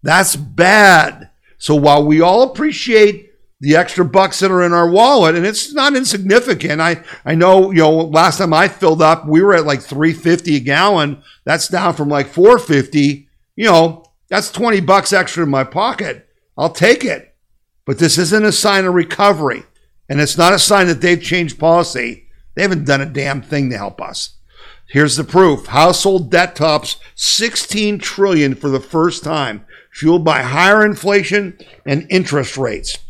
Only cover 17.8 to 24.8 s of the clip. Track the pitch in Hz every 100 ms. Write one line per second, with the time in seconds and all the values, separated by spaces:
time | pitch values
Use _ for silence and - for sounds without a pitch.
17.8 | - 139 160 - 170 214 214 208 214 196
18.8 | 185 180 165 - 202 170 143 113 - _
19.8 | _ _ _ 143 151 - 170 196 - 202
20.8 | 180 143 175 175 - 180 165 - 160 170
21.8 | 165 127 120 113 - - - - 190 175
22.8 | 143 139 139 139 139 139 - 147 135 110
23.8 | 101 - - - - - _ _ - -